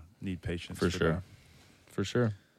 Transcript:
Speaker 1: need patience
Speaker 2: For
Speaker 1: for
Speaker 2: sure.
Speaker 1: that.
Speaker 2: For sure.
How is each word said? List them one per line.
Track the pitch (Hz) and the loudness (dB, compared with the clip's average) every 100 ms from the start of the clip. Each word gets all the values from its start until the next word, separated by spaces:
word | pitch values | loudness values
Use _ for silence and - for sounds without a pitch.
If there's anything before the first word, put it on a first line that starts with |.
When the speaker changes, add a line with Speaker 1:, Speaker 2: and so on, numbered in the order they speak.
| 80 - | -14 -12
Speaker 1:
need | 98 87 | -8 -6
patience | - 85 - 87 | -4 -4 -6 0
Speaker 2:
For | 90 | 0
Speaker 1:
for | 85 | 4
Speaker 2:
sure. | 82 | 2
Speaker 1:
that. | 82 - - - - - - - | 2 -4 -16 -20 -20 -20 -20 -12
Speaker 2:
For | - | -6
sure. | 101 123 117 101 _ | -2 2 2 0 _